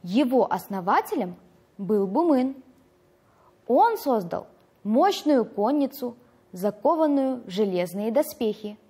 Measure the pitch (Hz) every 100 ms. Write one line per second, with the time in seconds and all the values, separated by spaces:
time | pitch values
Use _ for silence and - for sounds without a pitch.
0 | 175 208 277 254 - 185 - 196 180 285
1 | - 370 185 180 _ _ _ - 190 214
2 | 196 214 339 269 262 269 - _ _ _
3 | _ _ _ _ _ _ - 247 453 453
4 | 285 233 175 170 - _ _ _ 202 220
5 | 370 381 294 277 220 - 208 294 269 -
6 | 247 233 _ _ _ 185 202 202 277 320
7 | 320 277 262 254 226 185 208 180 175 180
8 | 214 233 311 - 226 208 208 208